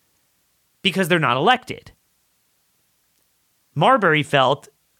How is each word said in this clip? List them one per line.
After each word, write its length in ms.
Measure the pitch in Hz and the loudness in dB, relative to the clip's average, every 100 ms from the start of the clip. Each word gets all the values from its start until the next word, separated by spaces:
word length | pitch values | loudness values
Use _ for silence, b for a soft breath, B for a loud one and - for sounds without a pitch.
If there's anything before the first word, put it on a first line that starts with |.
| _ _ _ _ _ _ _ _ | _ _ _ _ _ _ _ _
because 260 | 190 180 170 | -4 -2 -2
they're 100 | 175 | 0
not 200 | 139 123 | 0 0
elected. 540 | 185 247 - - - - _ _ _ _ _ _ _ _ _ _ _ _ _ _ _ _ _ | 0 0 -4 -18 -18 -20 _ _ _ _ _ _ _ _ _ _ _ _ _ _ _ _ _
Marbury 480 | 143 196 262 185 151 | -2 0 2 2 0
felt, 460 | 143 143 127 139 - _ _ | 0 0 0 -2 -8 _ _